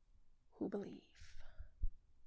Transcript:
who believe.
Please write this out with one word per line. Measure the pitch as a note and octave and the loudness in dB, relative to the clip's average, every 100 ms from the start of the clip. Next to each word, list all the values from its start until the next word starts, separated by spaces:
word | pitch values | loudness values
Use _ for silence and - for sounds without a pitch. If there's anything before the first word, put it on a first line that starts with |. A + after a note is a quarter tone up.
| - - - - - | -20 -20 -20 -20 -12
who | - G3 | -2 0
believe. | G3+ G3 - - - - - - - - - - - - - | 0 -4 -8 -14 -14 -8 -4 -4 -4 -8 6 6 6 -10 -18